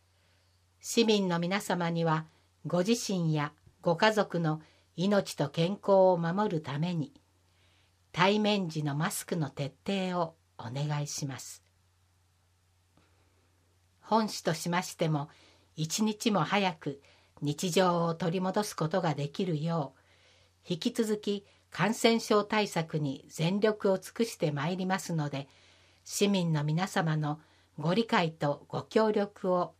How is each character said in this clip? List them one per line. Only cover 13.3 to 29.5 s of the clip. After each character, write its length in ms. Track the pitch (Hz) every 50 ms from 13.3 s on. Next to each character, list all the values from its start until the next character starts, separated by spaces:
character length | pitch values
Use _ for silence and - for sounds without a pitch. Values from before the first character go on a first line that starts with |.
| _ _ _ _ _ _ _ _ _ _ _ _ _ _
本 260 | _ - 214 226 220 208
市 140 | - -
と 120 | - - 160
し 140 | - - 175
ま 140 | 170 175
し 140 | 180 - -
て 120 | - 175 160
も、 220 | 156 147 143 - - - - - _ _ _ _ _
一 280 | - 156 156 - - 214
日 280 | 214 208 208 - 240
も 120 | 208 185 151
早 300 | - 190 202 196 185 165
く 280 | - - 147 139 - - - - _ _ _ _ -
日 280 | - 147 147 - - 185
常 360 | 165 190 185 180 175 170 170
を 100 | 170 165
取 180 | 165 180 170 170
り 60 | 190
戻 240 | 185 190 185 208 208
す 120 | - -
こ 140 | - 165 156
と 120 | - 190
が 120 | 175 165 147
で 160 | 135 143 151
き 160 | - - 202
る 180 | 180 165 147 151
よ 300 | 170 165 170 143 - -
う、 40 | _ _ _ _ _ _ _ _ _ _ _ _ _ _ -
引 120 | 175 165
き 120 | - 240 240
続 260 | - 226 214 214 208
き 260 | - 214 202 202 - _ _ _ _ _
感 240 | - - 170 202 233
染 260 | - - 226 226 226
症 240 | 226 - 220 208 202
対 240 | 208 - 214 208 208
策 320 | - 175 160 165 - 156
に 260 | 147 139 135 135 - -
全 320 | - - 156 170 190 208
力 320 | 202 220 214 214 - 202
を 60 | 190 185
尽 160 | - - -
く 120 | - 233
し 120 | 226 - -
て 140 | - 156
ま 180 | 147 143 139 160
い 80 | 185 180
り 80 | 185
ま 140 | 185 190 190
す 140 | - - 175
の 160 | 160 147 147
で、 180 | - 135 139 - - - _ - _ _ _ _ _ _ _
市 240 | - - - 208 202
民 260 | 202 190 175 170 160
の 100 | 147 147
皆 240 | 151 156 165 185 202
様 300 | - 208 165 160 156 156
の 220 | 151 147 151 - - _ _ _ _ _ _ -
ご 160 | 147 160 180
理 120 | 214 226
解 260 | - 233 214 175 160
と 340 | 160 - - 143 143 - - -
ご 140 | - 135 -
協 280 | - - 214 220 220
力 420 | 208 208 202 202 - - - 185